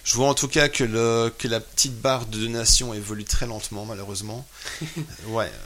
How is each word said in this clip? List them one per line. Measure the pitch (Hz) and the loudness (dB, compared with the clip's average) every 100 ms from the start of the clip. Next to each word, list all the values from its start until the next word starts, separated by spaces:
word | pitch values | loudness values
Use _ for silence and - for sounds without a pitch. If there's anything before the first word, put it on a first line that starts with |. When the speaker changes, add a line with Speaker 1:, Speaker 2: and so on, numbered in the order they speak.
Speaker 1:
Je | - 113 | -2 2
vois | 139 | 4
en | |
tout | 139 139 | 4 2
cas | 156 147 | 4 4
que | - | 4
le, | 123 110 117 117 117 - | 2 4 4 4 2 0
que | 123 | -2
la | 113 | -2
petite | 110 - 139 120 | -2 -2 -2 0
barre | 131 131 113 | 0 0 -2
de | 110 | -4
donation | 113 117 117 - 123 | -2 2 4 4 4
évolue | 107 101 107 | -4 -6 -6
très | 104 - 120 | 0 2 2
lentement, | 110 - 104 107 | -2 -8 -8 -8
malheureusement. | 104 98 98 107 113 139 - - - | -8 -8 -6 -6 -8 -12 -14 -12 -8
Speaker 2:
<laughs> | 156 - 156 - 107 | -8 -8 -10 -10 -4
Speaker 1:
Ouais, | 113 104 - | -2 -2 -4